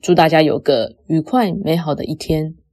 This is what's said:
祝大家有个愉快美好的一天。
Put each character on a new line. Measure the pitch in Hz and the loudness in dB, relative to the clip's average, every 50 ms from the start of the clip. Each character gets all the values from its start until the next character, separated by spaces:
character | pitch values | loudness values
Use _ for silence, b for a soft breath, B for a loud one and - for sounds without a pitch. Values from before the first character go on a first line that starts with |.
祝 | - - 180 | 2 2 4
大 | 175 165 | 4 4
家 | 160 160 156 | 4 4 4
有 | 160 147 117 123 | 2 2 0 0
个 | - - 139 117 110 - - _ _ | 0 0 0 0 -2 -4 -8 _ _
愉 | - 160 160 | -2 -2 -2
快 | 151 - - 254 226 185 | -2 0 0 0 0 0
美 | 165 190 - 151 160 | -2 -4 -2 -2 -2
好 | 170 165 156 143 | -2 -2 -4 -6
的 | - - | -6 -6
一 | - 151 | -10 -10
天。 | 151 - - 160 156 156 160 165 _ _ _ | -10 -4 -2 -2 -2 -2 -6 -10 _ _ _